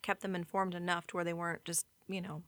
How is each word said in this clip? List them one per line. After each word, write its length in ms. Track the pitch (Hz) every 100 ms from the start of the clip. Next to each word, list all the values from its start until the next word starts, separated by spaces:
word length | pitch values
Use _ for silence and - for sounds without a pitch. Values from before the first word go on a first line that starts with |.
kept 180 | - 190
them 140 | 190 180
informed 400 | 170 190 190 175
enough 320 | 175 170 -
to 80 | 180
where 80 |
they 80 | 170
weren't 320 | 170 170 165
just, 220 | - 165 - _ -
you 100 | 190
know 240 | 180 156